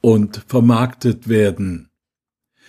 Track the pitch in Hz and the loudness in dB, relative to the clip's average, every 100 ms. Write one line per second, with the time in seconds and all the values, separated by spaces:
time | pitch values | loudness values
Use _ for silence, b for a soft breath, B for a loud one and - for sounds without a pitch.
0 | 117 110 104 - - 127 117 117 123 - | 2 2 0 -6 -6 0 2 2 0 -4
1 | 123 - 110 110 101 87 95 85 - _ | -4 -4 -2 0 0 -2 -8 -10 -14 _
2 | _ _ _ _ _ b | _ _ _ _ _ b